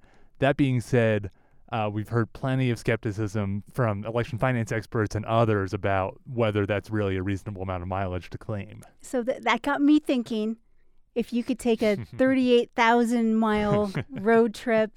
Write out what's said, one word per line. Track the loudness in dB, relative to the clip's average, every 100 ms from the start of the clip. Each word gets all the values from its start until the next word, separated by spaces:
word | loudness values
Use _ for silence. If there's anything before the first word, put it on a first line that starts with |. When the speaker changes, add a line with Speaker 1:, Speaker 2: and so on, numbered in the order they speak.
| -18 -20 -20 -2
Speaker 1:
That | 0 2
being | 2 0
said, | 0 2 2 2 -4 -12 _ -20 -10
uh, | -4 -4
we've | -4 -4
heard | -2 -2
plenty | -4 -4 0 0
of | 0
skepticism | -2 -2 -2 -4 -4 -2 -4 -4 -6
from | -2 -2 -2 -4
election | -4 -4 -2
finance | 0 0 -2
experts | -4 -4 -2 -2 -4
and | 0
others | 2 2 2 -2
about | -2 0 0 -2 -6 -8
whether | -2 0 2 0
that's | -2 -2
really | -2 0 -2
a |
reasonable | -2 -4 -6 -8
amount | -6 -6
of | -4
mileage | -4 -4 -4 -8
to | -12
claim. | -8 -8 -10 -16 -20 _
Speaker 2:
So | -8 -4
th-, | -4 -2
that | 0 0
got | 0 2
me | 4 4
thinking, | 4 -2 -2 -4 -4 -6 _ _ _ -20 _
if | -6 -4
you | -2
could | -2 -2
take | 0 0
a | 0 0
Speaker 1:
<laughs> | -4 0
Speaker 2:
thirty-eight | 2 4 4 4 4 2
thousand | 4 4 4 2 2 2
mile | 2 2 2 2 0 -2
Speaker 1:
<laughs> | -6
Speaker 2:
road | -4 4 4 4 0
trip, | 0 0 0